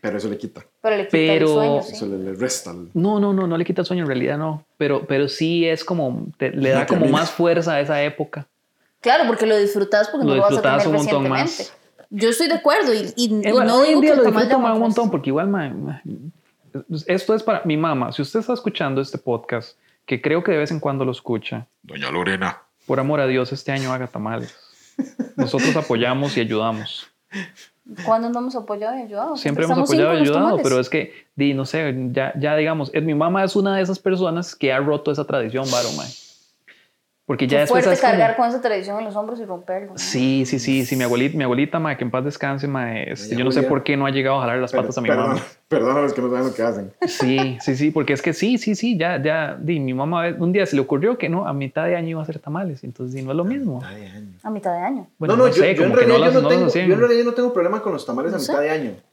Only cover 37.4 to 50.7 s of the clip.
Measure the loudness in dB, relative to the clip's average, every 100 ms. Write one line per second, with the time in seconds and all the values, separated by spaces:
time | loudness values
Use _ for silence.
37.4 | 2 2 4 4 4 4 4 4 2 2
38.4 | 0 0 -2 -2 -4 -8 -6 -6 -6 -8
39.4 | -10 -12 -8 -8 -8 -10 -6 0 2 2
40.4 | 0 -2 0 0 0 -2 0 2 0 0
41.4 | 0 0 0 -2 -4 -4 -4 -4 -4 -4
42.4 | -6 -4 -4 -4 -4 -6 -8 -10 -6 -2
43.4 | 0 2 2 0 0 0 0 0 0 0
44.4 | 0 -2 0 -2 -2 -2 0 0 0 -2
45.4 | -6 -18 _ 0 2 2 0 0 -2 0
46.4 | -2 -2 -2 -2 -8 -6 -4 0 0 2
47.4 | 0 -2 -2 0 0 0 0 0 -2 0
48.4 | 0 0 0 -2 0 0 0 0 0 0
49.4 | -2 -6 -4 -2 -2 -2 -2 -2 -2 -2
50.4 | 0 2 2